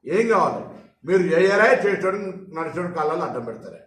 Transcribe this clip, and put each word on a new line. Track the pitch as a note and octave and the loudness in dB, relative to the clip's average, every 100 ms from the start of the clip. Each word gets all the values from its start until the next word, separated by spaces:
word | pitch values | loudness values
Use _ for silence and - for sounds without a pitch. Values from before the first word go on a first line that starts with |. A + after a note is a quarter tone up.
| - | -2
ఏం | F#3+ A3+ | 0 2
కావాలి? | G3+ D3 G#2+ - - - _ D3+ | 2 0 -2 -10 -16 -20 _ 0
మీరు | F#3+ | 2
చేయరా, | E3+ E3 F#3+ G3+ A#3 | 4 4 4 6 4
చేసేటోడు | C4 G3+ F#3 F#3 G3+ | 4 2 0 -2 -2
నడిచేటోడు | F#3+ F3 - D#3+ D#3 D#3 F3 | -6 -10 -12 -8 -6 -6 -6
కాళ్ళలో | E3 D3+ E3 | -4 -2 -2
అడ్డం | C#3 B2 | -4 -6
పెడతారా? | A2+ G#2+ F#2+ F2 | -10 -12 -16 -20